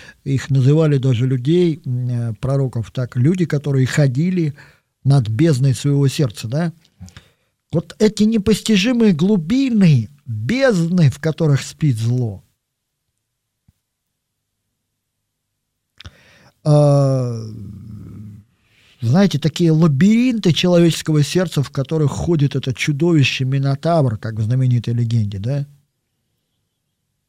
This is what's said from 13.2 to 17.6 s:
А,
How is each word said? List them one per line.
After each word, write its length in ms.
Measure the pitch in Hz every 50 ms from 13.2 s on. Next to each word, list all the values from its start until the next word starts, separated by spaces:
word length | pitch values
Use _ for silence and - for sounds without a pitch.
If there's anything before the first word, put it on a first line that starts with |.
| _ _ _ _ _ _ _ _ _ _ _ _ _ _ _ _ _ _ _ _ _ _ _ _ _ _ _ _ _ _ _ _ _ _ _ _ _ _ _ _ _ _ _ _ _ _ _ _ _ _ _ _ _ _ _ - - - - _ _ _ _ _ _ _ _ _ -
А, 800 | 151 147 147 147 143 143 143 139 135 135 131 123 120 117 113 110 107 110 110